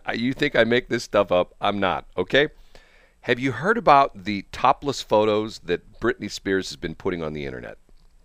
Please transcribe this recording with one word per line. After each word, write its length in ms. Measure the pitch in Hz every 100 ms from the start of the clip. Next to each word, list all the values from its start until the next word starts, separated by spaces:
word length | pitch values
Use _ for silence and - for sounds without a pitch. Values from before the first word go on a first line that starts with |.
I, 80 | -
you 220 | 110 120
think 200 | 131 147
I 100 | -
make 240 | 113 120 -
this 140 | 117
stuff 280 | - 107 98
up? 220 | 90 87 -
I'm 160 | 101 101
not, 240 | 95 71 - -
okay? 300 | 92 135 151 - - - - _ _ _
Have 160 | - 123
you 120 | 135
heard 260 | 113 175 233
about 460 | 165 143 139 101
the 180 | 92 101 -
topless 480 | - 123 143 143 123
photos 600 | - 110 107 107 110 -
that 380 | - 87 - -
Britney 300 | 120 - 104
Spears 380 | - 98 98 90
has 80 | 71
been 180 | 85
putting 280 | 80 101 87
on 100 | 78
the 140 | 76 69
internet? 320 | 64 58 - _ - _ _